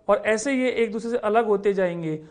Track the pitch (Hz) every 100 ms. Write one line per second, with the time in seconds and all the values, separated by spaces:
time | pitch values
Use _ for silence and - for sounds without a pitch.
0 | - 208 208 220 277 262 254 - 226 214
1 | 233 240 214 220 214 196 208 196 180 170
2 | 160 156 156